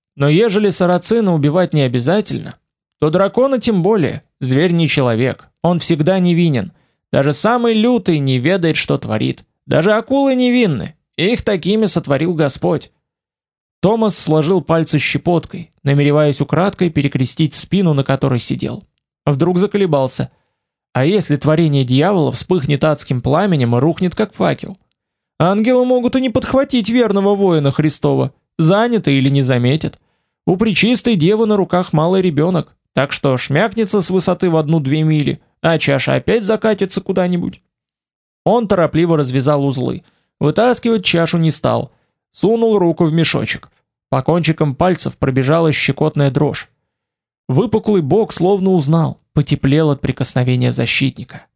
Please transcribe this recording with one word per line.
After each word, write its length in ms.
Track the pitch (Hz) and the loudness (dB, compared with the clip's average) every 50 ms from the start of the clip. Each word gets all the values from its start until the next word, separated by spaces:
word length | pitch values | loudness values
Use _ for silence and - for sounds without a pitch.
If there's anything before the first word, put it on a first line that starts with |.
| _ _ _ | _ _ _
Но 120 | - 139 143 | -4 0 2
ежели 420 | 151 170 220 233 175 208 214 202 | 2 2 2 2 2 0 0 0
сарацина 640 | 175 - 185 175 180 180 175 - 220 233 226 190 175 | 0 0 0 0 0 0 0 0 0 0 0 0 0
убивать 400 | 160 143 147 143 185 180 175 - | 0 0 0 0 0 0 0 0
не 100 | 151 139 | 0 0
обязательно, 760 | 127 120 127 117 135 175 214 208 - - - - - - _ _ _ _ _ _ _ _ - | 0 0 -2 -2 0 0 -2 -2 -4 -6 -10 -10 -12 -16 _ _ _ _ _ _ _ _ -4
то 120 | - 156 | -2 0
дракона 500 | 156 180 196 196 196 - 254 277 269 254 | 0 2 0 0 0 0 0 0 0 -2
тем 200 | - - 220 185 165 | -2 0 0 0 2
более, 400 | 190 226 214 156 117 - 156 - _ _ - | 2 2 0 0 -2 -4 -6 -12 _ _ -8
зверь 320 | 135 127 127 135 165 185 170 | -4 0 0 2 2 2 2
не 160 | 170 165 147 | 0 0 0
человек, 640 | - - 135 123 113 110 123 131 - - - _ _ _ - | 0 0 0 0 0 0 0 -2 -4 -6 -12 _ _ _ -2
он 160 | 165 180 170 | -2 -2 0
всегда 400 | - - 170 143 151 165 190 190 | 0 0 0 0 2 2 2 2
невинен. 540 | 180 175 175 165 175 170 147 120 98 - - _ _ _ _ _ _ _ - | 2 2 2 2 2 2 0 -2 -4 -6 -10 _ _ _ _ _ _ _ -2
Даже 200 | 131 139 143 147 | 0 0 0 0
самый 420 | - - 208 240 247 240 233 226 | 0 0 0 0 2 2 0 2
лютый 440 | 220 214 240 254 233 - - 170 151 | 2 2 2 2 0 0 0 0 0
не 220 | 139 135 131 127 | 0 0 0 0
ведает, 360 | 120 156 185 196 165 160 156 | 0 0 0 0 0 0 0
что 220 | 156 - - 143 139 | -2 -2 -2 -4 -4
творит. 460 | - - 110 110 - 131 131 - - _ _ _ _ | -4 -4 -4 -4 -4 -4 -6 -6 -12 _ _ _ _
Даже 260 | - 135 143 160 196 214 | -2 0 0 2 2 0
акулы 420 | 214 220 - 262 277 277 277 262 | 0 -2 -2 0 0 2 2 2
невинны, 640 | 254 254 247 240 247 240 196 147 110 - - - _ _ _ _ | 2 2 2 2 2 2 2 0 -2 -6 -10 -14 _ _ _ _
их 260 | - 151 196 240 - - | -2 -2 0 0 -2 -2
такими 420 | - 110 180 151 170 208 220 220 | -2 -2 -2 -2 -2 0 0 0
сотворил 480 | 196 - 170 123 - 139 131 156 170 180 | 0 0 -2 -2 -2 -2 -2 -2 -2 -2
Господь. 560 | 151 160 139 - - - 175 175 139 - - _ _ _ _ _ _ _ _ _ _ _ _ _ _ _ _ _ _ | 0 -2 -2 -2 -2 -4 -2 -2 -4 -6 -10 _ _ _ _ _ _ _ _ _ _ _ _ _ _ _ _ _ _
Томас 380 | - 175 220 226 220 214 185 - | 0 0 2 2 0 0 0 -2
сложил 440 | - - 151 156 151 151 196 185 143 | -2 0 0 0 2 2 0 0 0
пальцы 360 | - 165 165 160 - - 147 | 0 0 0 0 0 0 -2
щепоткой, 720 | - - - 139 - - 175 165 - - - 190 170 - _ _ - | -2 -2 -4 -4 -2 0 -2 -2 -2 -6 -10 -16 -16 -16 _ _ -4
намереваясь 560 | 139 139 143 143 147 143 151 151 147 143 - | 0 0 2 2 2 2 2 2 2 0 0
украдкой 500 | 185 - - 147 180 202 - - 185 170 | -2 -2 0 0 0 0 -2 -2 -2 -2
перекрестить 640 | 156 - 135 139 - 123 131 120 - - 165 151 - | 0 -2 -2 -2 -2 -2 -2 -2 -2 -2 -2 0 0
спину, 400 | - - - - 190 202 170 151 | -2 -2 -2 0 0 2 2 0
на 80 | 139 135 | 0 0
которой 380 | - 139 135 - 135 131 117 | -2 -2 -2 0 0 -2 -2
сидел. 420 | - - - 127 - - - - - _ _ _ _ _ _ _ - | -2 -4 -6 -4 -6 -8 -8 -10 -14 _ _ _ _ _ _ _ -4
Вдруг 340 | - 147 131 160 170 180 175 | -2 0 0 2 0 0 0
заколебался. 760 | 185 202 - 202 196 185 151 139 135 127 - - 127 - _ _ _ _ _ _ _ _ _ _ _ _ - | 0 0 0 0 0 0 0 0 0 0 -2 -4 -6 -8 _ _ _ _ _ _ _ _ _ _ _ _ -2
А 120 | 123 131 | 0 0
если 320 | 151 196 214 165 - 147 | 2 2 0 0 0 -2
творение 480 | 143 - 147 156 160 170 156 143 139 135 | -2 0 0 2 2 2 2 2 0 0
дьявола 480 | 123 127 131 147 185 208 185 151 131 131 | 2 2 2 2 2 2 2 0 0 -2
вспыхнет 500 | - - - 185 180 131 - 147 139 - | -2 -2 -2 -2 -2 0 0 -2 0 0
адским 400 | 156 151 139 - - 139 123 120 | 0 0 0 -2 -4 -4 -2 -2
пламенем 540 | 127 135 160 196 208 180 147 127 117 120 | 0 0 0 2 2 2 2 2 2 2
и 20 | 120 | 2
рухнет, 380 | 131 160 160 - 185 180 - | 2 0 0 0 -2 -2 -2
как 180 | - 220 208 - | -2 -4 -4 -2
факел? 420 | - 208 - 143 - - - 190 - _ _ _ _ _ _ _ _ _ _ _ - | -2 -2 -2 -2 -4 -6 -12 -16 -16 _ _ _ _ _ _ _ _ _ _ _ -2
Ангелы 460 | 151 170 196 208 220 240 254 247 254 | 0 2 2 2 2 2 2 2 2
могут 320 | 254 254 247 240 247 247 | 2 2 2 0 0 0
и 40 | 262 | 0
не 100 | 254 262 | 0 0
подхватить 580 | 214 262 - - - 262 277 277 - 247 214 185 | 0 -2 -2 0 0 0 0 0 0 -2 0 0
верного 460 | 226 254 240 214 202 202 196 202 208 | 2 2 2 2 2 2 2 2 2
воина 380 | 196 202 190 175 156 147 139 135 | 2 2 2 2 2 2 0 0
Христова, 600 | - 151 156 147 - - 147 139 135 131 127 - _ _ _ _ | 0 0 0 0 0 0 0 0 0 0 -2 -4 _ _ _ _
заняты 560 | - 160 160 190 202 226 240 240 214 - - 139 | 0 2 2 4 4 2 2 0 0 0 0 2
или 140 | 135 131 139 | 2 2 2
не 140 | 139 139 135 | 2 2 2
заметят. 560 | 123 131 123 120 123 139 156 - - - - _ _ _ _ _ _ _ _ _ | 2 0 0 2 0 0 -2 -2 -6 -10 -12 _ _ _ _ _ _ _ _ _
У 100 | - 175 | -2 0
пречистой 600 | 180 220 226 196 - - 220 254 - - 240 233 | 0 0 0 0 2 2 2 2 0 0 0 0
девы 300 | 185 147 175 208 220 233 | 2 2 2 2 2 2
на 100 | 214 214 | 2 2
руках 360 | 202 185 175 - 180 185 - - | 0 0 0 0 -2 -2 0 0
малый 300 | 156 156 170 185 190 185 | 0 2 2 2 0 0
ребёнок, 540 | 185 156 135 151 175 185 165 - - _ _ _ _ - | 0 0 0 0 0 0 -2 -4 -6 _ _ _ _ -4
так 200 | - 135 139 - | -4 -4 -2 -4
что 240 | - - 143 131 | -4 -2 -2 -2
шмякнется 640 | 123 - - 139 151 202 226 196 226 220 190 - 208 | -2 -2 -2 -2 0 0 0 -2 -2 -2 -2 0 -2
с 100 | 175 - | 0 0
высоты 380 | 180 190 165 - 180 165 - 180 | -2 -2 0 -2 -2 -2 0 0
в 80 | 165 | 0
одну-две 460 | 160 156 147 165 165 143 131 139 156 156 | 0 0 0 0 -2 0 0 -2 0 0
мили, 380 | 156 156 151 147 139 135 - _ _ _ _ | 0 0 0 0 -2 -4 -6 _ _ _ _
а 180 | - 165 165 156 | -2 -2 0 0
чаша 360 | - - 139 135 - - 135 | 0 0 -2 0 0 -2 -2
опять 300 | 131 127 - 190 233 220 | -2 0 0 0 0 0
закатится 560 | 190 220 208 - 220 220 202 202 190 - - | 0 -2 0 0 0 -2 -2 -2 -2 -4 -4
куда-нибудь. 640 | 185 - 190 190 180 180 180 175 180 185 185 - _ _ _ _ _ _ _ _ _ _ _ _ _ _ _ _ - | -4 -4 -2 -2 -2 -2 -2 -4 -4 -6 -8 -12 _ _ _ _ _ _ _ _ _ _ _ _ _ _ _ _ -2
Он 240 | 160 202 240 240 190 | 0 0 2 2 0
торопливо 480 | 208 185 - - - 156 170 175 165 | 2 2 2 2 2 0 2 2 2
развязал 500 | 156 147 123 127 135 127 143 151 143 139 | 0 0 0 -2 0 0 2 0 0 0
узлы. 380 | 139 127 131 123 123 123 - - _ _ _ _ _ _ - | -2 -2 -2 -4 -6 -6 -8 -12 _ _ _ _ _ _ -2
Вытаскивать 640 | - 147 156 - 220 247 240 - - 233 226 220 180 | -2 0 2 2 2 2 2 0 0 0 0 0 0
чашу 340 | - - 170 165 156 - 175 | 0 0 0 0 0 0 0
не 120 | 165 160 | 0 0
стал. 420 | 143 - - - 117 117 120 - _ _ _ _ _ _ _ _ | 0 0 0 0 0 -2 -4 -6 _ _ _ _ _ _ _ _
Сунул 480 | - - - 185 226 233 226 226 220 202 | -8 -2 0 0 2 2 2 2 2 2
руку 260 | 180 170 165 - 175 | 2 0 0 0 0
в 80 | 160 147 | 0 2
мешочек. 580 | 165 160 - - 156 107 - - - - - _ _ _ _ _ _ _ _ | 2 0 0 -2 -2 -4 -6 -6 -8 -10 -16 _ _ _ _ _ _ _ _
По 120 | - 131 131 | -4 -2 0
кончикам 520 | - 156 175 160 151 160 - 156 147 135 | 0 0 0 0 0 0 0 -2 -2 -2
пальцев 420 | - 170 185 185 - - - - | 0 0 0 0 0 -2 -6 -6
пробежала 560 | - - 135 127 127 135 131 156 165 165 160 139 | -4 -4 -2 0 0 0 2 2 2 2 0 0
щекотная 580 | - - - 135 - 160 156 - 147 143 139 | 0 -2 -2 -2 -2 -2 -2 0 0 0 0
дрожь. 400 | 127 160 156 143 - - - - _ _ _ _ _ _ _ _ _ _ _ _ _ _ _ - | 0 0 0 -2 -2 -6 -10 -16 _ _ _ _ _ _ _ _ _ _ _ _ _ _ _ -2
Выпуклый 540 | 131 135 214 240 214 220 202 - 214 190 160 | 0 0 0 0 0 -2 0 0 0 0 2
бок 300 | 131 151 208 220 - - | 2 0 0 0 0 -2
словно 380 | - 165 180 202 196 185 190 | -2 0 0 0 2 2 2
узнал, 480 | 190 175 139 135 160 165 160 135 120 - _ _ - | 2 2 2 2 2 0 0 -2 -4 -8 _ _ -4
потеплел 580 | - 147 - 151 143 - 139 139 151 160 151 | -2 -2 0 -2 -2 0 2 2 2 2 2
от 100 | 143 135 | 0 -2
прикосновения 720 | - 135 131 - 135 - - 131 127 123 127 123 123 123 120 | -2 -4 -4 -4 -4 -4 -2 -2 0 0 0 0 0 0 -2
защитника, 760 | 127 123 113 - - 139 135 - - - - - - - _ _ | -2 -2 -2 -2 -2 -2 -2 -4 -6 -12 -16 -18 -20 -20 _ _